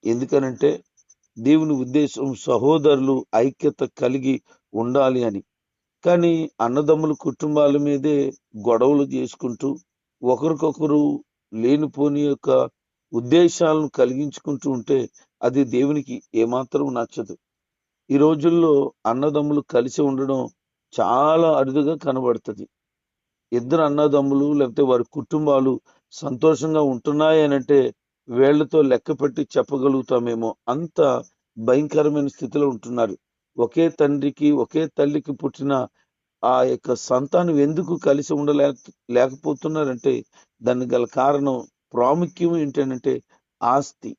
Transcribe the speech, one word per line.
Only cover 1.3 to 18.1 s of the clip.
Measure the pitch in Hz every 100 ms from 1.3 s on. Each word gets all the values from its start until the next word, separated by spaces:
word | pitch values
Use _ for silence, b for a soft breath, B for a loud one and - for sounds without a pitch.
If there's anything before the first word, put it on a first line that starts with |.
| -
దేవుని | 117 156 156
ఉద్దేశం | 143 123 135 147 - 139 117 -
సహోదరులు | 120 127 160 147 143 135 135 - 110
ఐక్యత | 135 - 147 147 131 -
కలిగి | 127 135 131 131 b b _
ఉండాలి | 107 117 131 135 127
అని. | 120 98 - _ _ _ _ _
కానీ | 175 175 170 165 160 _
అన్నదమ్ముల | 117 131 151 156 156 151
కుటుంబాల | - 127 156 147 147 143
మీదే | 143 143 143 147 135 131 _ 110 104
గొడవలు | 113 123 147 139 131
చేసుకుంటూ, | 127 - 127 113 135 139 _ _ _ _
ఒకరికొకరు | 123 123 151 160 156 143 156 147 147 143 - _ _
లేనిపోని | 110 117 147 151 135 147 143
యొక్క | 147 139 - 131 127 _ _ _ _
ఉద్దేశాలను | 117 120 160 175 - 170 156 151
కలిగించుకుంటూ | - 123 127 147 - - 143 147
ఉంటే, | 131 110 135 120 b b _
అది | 123 127
దేవునికి | 131 120 139 151 135 120 _ 113
ఏమాత్రం | 113 123 131 143 143
నచ్చదు. | 123 117 - 104 - _ _ _ _ _ _
ఈ | _